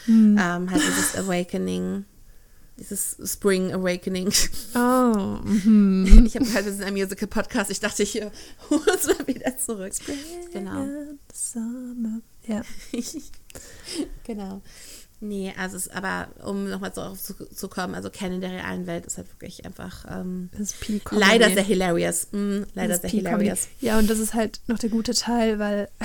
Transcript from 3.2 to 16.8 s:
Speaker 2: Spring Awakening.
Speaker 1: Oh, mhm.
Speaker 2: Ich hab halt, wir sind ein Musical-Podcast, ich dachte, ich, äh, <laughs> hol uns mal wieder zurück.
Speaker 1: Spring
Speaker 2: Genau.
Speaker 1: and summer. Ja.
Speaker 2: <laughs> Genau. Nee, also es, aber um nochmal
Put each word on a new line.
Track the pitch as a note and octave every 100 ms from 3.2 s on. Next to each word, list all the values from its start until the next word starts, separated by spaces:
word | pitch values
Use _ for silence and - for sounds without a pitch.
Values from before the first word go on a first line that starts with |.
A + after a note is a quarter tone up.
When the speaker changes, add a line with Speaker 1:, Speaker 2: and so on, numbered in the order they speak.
Speaker 2:
Spring | F#3 - G3+ F#3+ F#3
Awakening. | F#3+ F#3 F3+ - F#3 F#3 - - - B3
Speaker 1:
Oh, | B3 B3 B3+ B3 G#3+ G3+ G#3
mhm. | G3+ G3+ G3 G#3+ G3 F#3+ F#3+ A3 A#3
Speaker 2:
Ich | A#3+
hab | A#3+
halt, | G#3+ G3+
wir |
sind | G3
ein | G3
Musical-Podcast, | G3 F#3+ G3 G3+ A3 G3+ B3 G3
ich | F#3
dachte, | G#3 -
ich, | G3+ A3+
äh, | G#3 - -
<laughs> | - -
hol | D4
uns | D4+ F#4+ C#4+
mal | - C#4+
wieder | B3+ - B3+
zurück. | - G#3+ F#3+
Speaker 1:
Spring | - - C#4+ D#4 F4 F4
Speaker 2:
Genau. | F4 - C#4+
Speaker 1:
and | C#4 D4 D4 D4 -
summer. | - - A#3 A3+ B3+ B3 B3 A3+ A3+ - - -
Ja. | G#3+ - - -
Speaker 2:
<laughs> | A#3+ - D#4 - - - - - - - E4+ - -
Genau. | - G#3 F#3+ G3 - - - - - -
Nee, | G#3 G3+ F#3+ -
also | F#3 F#3+
es, | -
aber | F#3+ F#3 F3+ F3+ -
um | - G3 G3
nochmal | F#3+